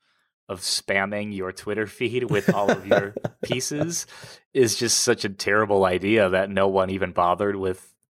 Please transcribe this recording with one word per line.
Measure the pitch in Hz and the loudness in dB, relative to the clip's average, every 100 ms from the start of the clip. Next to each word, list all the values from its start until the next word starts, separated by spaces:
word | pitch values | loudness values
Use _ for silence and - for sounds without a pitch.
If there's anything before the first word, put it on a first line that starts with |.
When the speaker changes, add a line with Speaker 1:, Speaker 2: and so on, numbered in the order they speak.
| _ _ _ _ - | _ _ _ _ -14
Speaker 1:
of | 95 | -10
spamming | - - - 98 98 104 107 | -6 -6 -2 -2 0 -4 -6
your | 98 92 | -6 -8
Twitter | 92 - 104 104 | -8 -6 -4 -4
feed | - 117 123 120 | -4 -4 -2 0
with | 101 135 | 0 0
all | 101 101 | 0 0
of | - 95 | 0 0
your | 101 98 - - | 0 0 -8 -10
Speaker 2:
<laughs> | - | -8
Speaker 1:
pieces | - 123 - 147 160 170 - - - - _ | -6 -6 -4 -4 -4 -6 -10 -16 -20 -20 _
is | 139 120 - | 2 2 2
just | 117 - | 0 0
such | - 113 | 2 0
a | 107 | -2
terrible | 98 - 104 107 98 | -4 0 2 4 4
idea | 95 90 95 110 95 | 4 2 2 4 4
that | 92 98 | 2 0
no | 95 98 | 2 2
one | 95 92 | 2 0
even | 95 92 | -2 -2
bothered | 87 87 87 101 98 | 2 2 2 0 -2
with | 95 92 - _ _ | -4 -6 -10 _ _